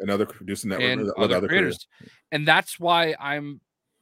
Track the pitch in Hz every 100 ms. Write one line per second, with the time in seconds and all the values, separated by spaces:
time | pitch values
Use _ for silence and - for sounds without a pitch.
0 | 98 101 104 - 95 98 107 95 123 127
1 | 104 90 113 104 104 180 156 87 - _
2 | - - _ 156 151 165 - - 170 170
3 | 165 151 139 147 147 143 _ _ _ _